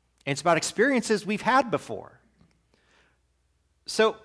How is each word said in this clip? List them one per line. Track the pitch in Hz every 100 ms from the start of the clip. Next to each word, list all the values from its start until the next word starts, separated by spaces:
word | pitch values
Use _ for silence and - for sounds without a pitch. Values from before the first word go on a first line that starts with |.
| _ _ 139
and |
it's | 139
about | 175 160
experiences | - - 269 254 220 208 180
we've | 214
had | 214 262 247
before. | 151 - 95 - _ _ _ _ _ _ _ _ _ _ _ _ _ _ _ _ _ -
So, | - 220 -